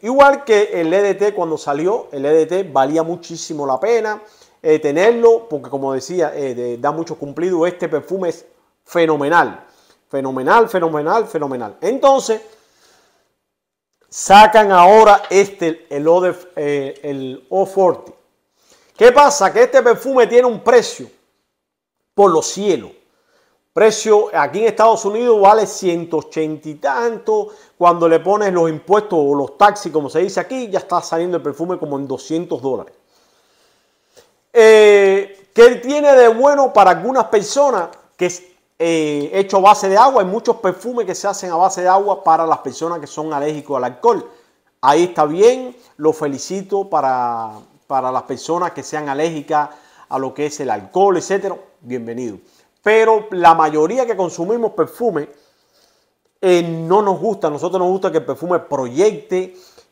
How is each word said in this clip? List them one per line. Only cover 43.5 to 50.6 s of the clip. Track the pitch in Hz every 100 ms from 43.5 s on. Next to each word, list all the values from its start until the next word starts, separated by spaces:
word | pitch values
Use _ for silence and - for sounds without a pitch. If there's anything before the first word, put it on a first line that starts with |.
| 151 135 135
al |
alcohol. | 123 120 233 202 - _ _ _ _ -
Ahí | 131 156
está | 175 165 151
bien, | 170 226 262 254 - _ -
lo | 156
felicito | 156 147 135 - 190 196 196 190
para, | 156 135 127 120 117 110 107 - _ -
para | 135 127
las | 127
personas | 127 127 - 175 170
que | 147
sean | 127 151 147
alérgicas | 139 165 156 139 151 143 - _ _ -
a | 131
lo | 131
que | 135 147
es | -